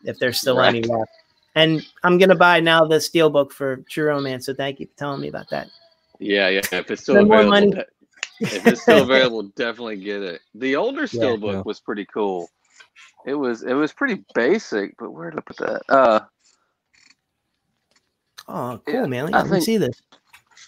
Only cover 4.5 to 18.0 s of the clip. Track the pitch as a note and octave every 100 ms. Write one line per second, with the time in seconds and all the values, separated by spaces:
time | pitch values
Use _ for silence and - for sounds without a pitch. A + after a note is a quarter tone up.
4.5 | C3 C#3 C#3 - - C#3+ C#3 C#3+ D3 -
5.5 | - - - _ _ _ - G#2 G2+ F#2+
6.5 | G2 G2+ F#2 - G#2+ - G3+ G#3 A3 G#3
7.5 | G3+ G3+ - - _ _ _ - - A3+
8.5 | G2+ A#3 B2 - D#3+ B2+ C3 C3 A2+ G2+
9.5 | - A#2+ A2+ A#2 G#2 G2 G2+ F#2+ E2 _
10.5 | G#2 C3 C#3 A3 C#4 C#4 A#2 C3 A2 G#2
11.5 | F#2+ F#2+ - - G#2+ F#2+ - G2+ F2+ E2+
12.5 | _ _ _ _ _ - _ B2+ D3 B2+
13.5 | A2+ - C3+ D3+ - C#4 G3+ - - B2+
14.5 | A3 - G#2+ E2 - A2+ D3+ E3+ D#3 -
15.5 | - - G#2+ - B2+ B2 G#2+ - _ _
16.5 | _ _ _ _ _ _ _ _ _ _
17.5 | _ _ _ _ _